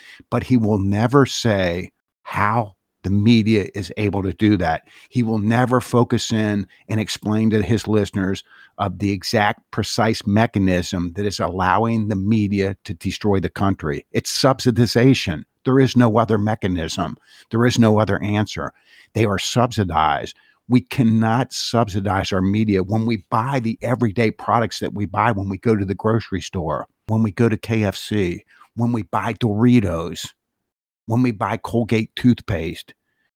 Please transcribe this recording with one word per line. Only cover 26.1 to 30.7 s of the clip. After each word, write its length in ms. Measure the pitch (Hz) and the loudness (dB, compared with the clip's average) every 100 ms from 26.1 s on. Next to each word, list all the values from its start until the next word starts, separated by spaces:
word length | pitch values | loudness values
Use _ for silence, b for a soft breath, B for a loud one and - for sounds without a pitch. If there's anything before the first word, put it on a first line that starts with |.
| 113 - 92 | -2 -2 -6
store, 480 | - 98 80 67 - _ - | -6 -6 -4 -6 -8 _ -4
when 160 | 110 | 0
we 80 | 110 | 0
go 180 | 95 117 | 2 2
to 80 | 104 | 0
K 260 | - 113 | -2 -2
F 140 | 104 - | -2 -4
C, 480 | - 107 90 85 - b b - | -4 -2 -2 -4 -12 b b -4
when 160 | 117 | -2
we 80 | 120 | -2
buy 320 | - 113 101 | -4 -4 -4
Doritos, 920 | 107 117 104 123 123 98 85 82 82 - _ _ _ _ | -2 -2 2 4 6 4 -2 -6 -8 -14 _ _ _ _